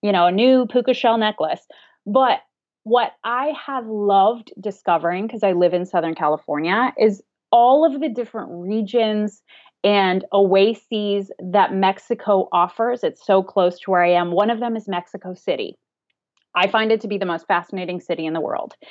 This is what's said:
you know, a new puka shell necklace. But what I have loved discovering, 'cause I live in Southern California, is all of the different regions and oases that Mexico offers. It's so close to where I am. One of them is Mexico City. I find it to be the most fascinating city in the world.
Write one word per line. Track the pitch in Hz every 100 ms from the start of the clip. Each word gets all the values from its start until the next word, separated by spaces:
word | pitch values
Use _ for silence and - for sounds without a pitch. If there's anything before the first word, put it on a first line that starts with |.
you | 208
know, | 190 175
a |
new | 185 247 262 240
puka | 254 247
shell | 254 247 226
necklace. | 214 208 156 - _ - _ _ -
But | 208 254 - - _ _ _
what | 220 240 233 -
I | 220 240 294 277 -
have | 269 226
loved | 214 202 196 196 240 220 -
discovering, | 202 196 - 165 170 180 220
'cause | 226
I | 196
live | 180 175
in | 180
Southern | 180 185 160
California, | 160 151 151 - 147 160 202 254 -
is | 214 196 _ _ _
all | 233 240 277
of | 311 277
the | 294
different | 226 226 226 -
regions | 170 175 220 202 240 220 208 214 - _ - _ _
and | 208 202 190 185 -
oases | 202 196 196 202 226 - 214 208 202 196 -
that | 185 190 190
Mexico | 190 190 196 - 226 - 196 185
offers. | 180 175 - 226 240
It's | 165 - -
so | 196
close | 190 - 180 180
to | -
where | 180
I | 175
am. | 175 175
One | 175 214
of | 226
them | 233 226
is | 214
Mexico | 185 175 190 185
City. | 180 - 139 104 - _ _ _ _ _ _ _
I | 180 185
find | 220 220
it | 226
to | 214
be | 202
the | 185
most | 165 -
fascinating | 180 175 190 180 180
city | - 165 160
in |
the | 160
world. | - - - - -